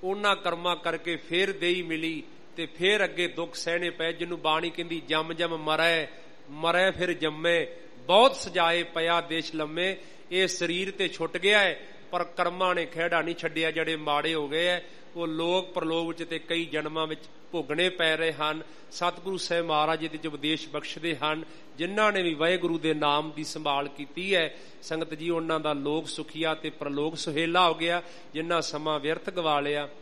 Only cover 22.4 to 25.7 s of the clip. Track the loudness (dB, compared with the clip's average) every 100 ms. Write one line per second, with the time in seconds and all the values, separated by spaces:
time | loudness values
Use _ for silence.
22.4 | 2 4 2 0 2 4 4 2 0 -6
23.4 | -8 -4 -2 0 -2 -6 -10 -6 2 2
24.4 | 2 -4 -16 -16 -6 -6 -4 -4 -2 0
25.4 | 2 0 2